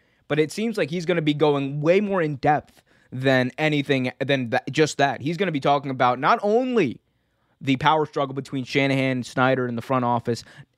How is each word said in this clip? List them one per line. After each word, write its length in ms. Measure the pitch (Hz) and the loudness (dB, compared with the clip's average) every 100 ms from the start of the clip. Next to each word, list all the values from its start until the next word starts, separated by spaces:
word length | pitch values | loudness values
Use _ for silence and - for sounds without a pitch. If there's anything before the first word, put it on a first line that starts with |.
| _ _ _ | _ _ _
but 100 | 147 | 0
it 140 | 156 | 0
seems 260 | - 226 208 | -2 -4 -2
like 100 | 151 | -2
he's 160 | 175 | -2
gonna 160 | 165 175 | -2 0
be 140 | 151 | 0
going 460 | 147 151 143 139 147 | 2 2 2 -2 -2
way 200 | 151 190 | 2 2
more 220 | 208 190 | 2 0
in 140 | 156 143 | -2 0
depth 460 | 147 151 - _ _ _ _ | 0 0 -2 _ _ _ _
than 380 | 127 135 131 127 - | -2 2 2 2 -2
anything, 540 | 156 151 135 135 123 - | 0 0 0 0 -2 -4
than 260 | 135 135 117 | -2 -2 0
tha-, 120 | 123 - | -4 -2
just 280 | 147 151 - | 0 0 2
that. 220 | 139 110 | 0 0
He's 160 | 131 170 | -6 -4
gonna 160 | 190 | -4
be 80 | 156 | -2
talking 300 | 151 143 139 | 0 0 -2
about 280 | 131 127 123 | 0 0 2
not 200 | 156 233 | 2 2
only 580 | 208 226 254 240 139 - _ _ _ _ _ _ | 2 0 2 0 0 -4 _ _ _ _ _ _
the 160 | 131 131 | -2 2
power 300 | 139 156 147 | 2 2 0
struggle 280 | 151 139 | -2 -4
between 300 | 135 131 139 | -6 -8 -8
Shanahan 540 | 123 143 139 135 131 127 | -2 0 2 0 0 -2
and 80 | 113 | -4
Snyder 400 | - 131 131 123 | 0 2 2 -2
in 100 | 117 | -6
the 60 | |
front 220 | - 131 | -2 0
office, 400 | 120 120 - 117 - - - | 0 0 -2 -6 -8 -20 -20